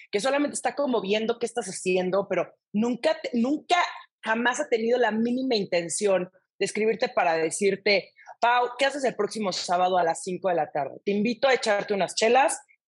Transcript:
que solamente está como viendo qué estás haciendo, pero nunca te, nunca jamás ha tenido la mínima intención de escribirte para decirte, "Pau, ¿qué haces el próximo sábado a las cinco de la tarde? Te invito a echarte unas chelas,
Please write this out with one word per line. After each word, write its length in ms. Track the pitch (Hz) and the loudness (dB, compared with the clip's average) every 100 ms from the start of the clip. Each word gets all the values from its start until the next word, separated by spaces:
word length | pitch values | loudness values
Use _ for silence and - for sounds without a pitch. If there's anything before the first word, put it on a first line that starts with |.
| - | -6
que 120 | 202 | -2
solamente 320 | 262 277 285 - | 0 0 0 -2
está 180 | 254 | -4
como 280 | 254 285 226 | -2 0 0
viendo 360 | 196 208 226 233 | 0 0 -2 -2
qué 80 | 233 | -4
estás 200 | - 196 | -4 -8
haciendo, 600 | - 185 185 180 190 196 | -6 0 0 2 0 0
pero 240 | 175 156 - _ | -2 -2 -8 _
nunca 460 | 202 233 240 311 320 | -2 -2 0 -2 -2
te, 100 | 269 | -2
nunca 420 | 240 240 294 - 349 - - - _ | -2 0 -2 0 0 0 -6 -18 _
jamás 360 | 220 226 247 254 | -4 0 0 -2
ha 80 | 294 | -4
tenido 280 | 226 226 247 | -2 0 2
la 140 | 226 | 2
mínima 440 | 220 240 247 262 220 | 2 0 -2 0 -2
intención 720 | 185 175 170 - 202 190 180 _ _ - | 0 -2 -2 -2 2 2 0 _ _ -6
de 80 | 196 | -4
escribirte 440 | 208 220 214 240 | 0 0 0 -2
para 260 | 233 175 165 | 0 2 2
decirte, 800 | 160 - 196 190 208 196 - _ - - | 0 0 0 0 2 0 0 _ -20 0
"Pau, 300 | 233 247 247 - | 2 2 0 0
¿qué 60 | 277 | -2
haces 180 | 277 | 0
el 120 | 247 - | -2 -2
próximo 360 | 226 220 196 | -4 -2 -4
sábado 460 | - - 180 185 180 | -4 -2 0 2 2
a 60 | 165 | 2
las 180 | 165 | -2
cinco 240 | 190 180 190 | -6 -4 0
de 80 | 170 | 0
la 160 | 151 | -2
tarde? 300 | 151 135 123 | -4 -6 -6
Te 80 | - | -2
invito 380 | 202 226 226 269 | 0 0 2 2
a 40 | |
echarte 400 | 247 226 202 190 | 2 2 0 0
unas 220 | 196 170 - | -2 -2 0
chelas, 420 | 220 254 311 - - _ | 4 4 4 0 -10 _